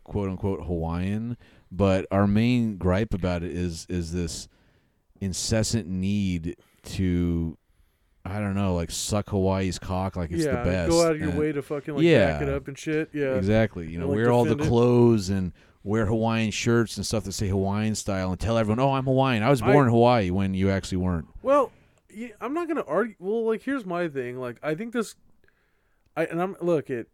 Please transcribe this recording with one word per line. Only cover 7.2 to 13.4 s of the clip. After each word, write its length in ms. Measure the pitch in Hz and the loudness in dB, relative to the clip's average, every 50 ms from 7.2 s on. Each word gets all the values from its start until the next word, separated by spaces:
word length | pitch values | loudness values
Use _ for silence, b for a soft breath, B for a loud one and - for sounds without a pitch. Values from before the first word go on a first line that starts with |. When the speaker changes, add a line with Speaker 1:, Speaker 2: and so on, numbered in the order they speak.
| 87 85 85 82 82 82 - - _ _ _ _ _ _ _ _ _ _ _ _ - | 2 0 0 0 -2 -4 -6 -12 _ _ _ _ _ _ _ _ _ _ _ _ -12
Speaker 1:
I 160 | 92 101 107 | -10 -6 -4
don't 140 | 104 98 95 | -4 -2 -2
know, 220 | 101 101 95 87 | 0 0 0 0
like, 160 | 85 85 - | 0 -2 -4
suck 380 | - - - - 107 104 - - | -6 -8 -4 -2 -2 -2 -2 -2
Hawaii's 500 | 104 95 92 95 95 95 95 90 85 - | 0 0 2 2 2 0 0 -2 -4 -6
cock 360 | - - 92 92 95 95 - | -6 -6 -4 -4 -4 -4 -4
like 140 | 90 85 76 | -6 -6 -4
it's 140 | 165 165 156 | -2 -2 0
Speaker 2:
Yeah, 120 | 143 127 120 - | 0 0 0 0
Speaker 1:
the 60 | 90 | 0
best. 220 | 92 92 85 170 | 0 0 2 2
Speaker 2:
go 120 | 165 170 170 | 2 4 4
out 100 | 165 156 | 2 0
of 60 | 156 | -2
your 100 | 156 151 | -2 -2
Speaker 1:
And 80 | - - | 0 0
Speaker 2:
way 120 | 151 156 | 0 0
to 120 | 143 143 - | -2 -4 -6
fucking, 320 | - 151 143 - 156 147 | -6 -8 -8 -6 -6 0
like, 80 | 143 165 | 2 4
Speaker 1:
Yeah. 300 | 170 156 117 95 80 78 | 6 6 6 4 4 2
Speaker 2:
back 80 | 71 147 | -2 -4
it 60 | - | -4
up 180 | - 139 135 | -4 -6 -8
and 100 | 143 139 | -10 -14
shit. 320 | - - 156 156 156 160 - | -10 -6 -4 -4 -4 -4 -4
Yeah. 240 | - 147 139 131 131 | -6 -4 -4 -2 -2
Speaker 1:
Exactly. 500 | 98 | 0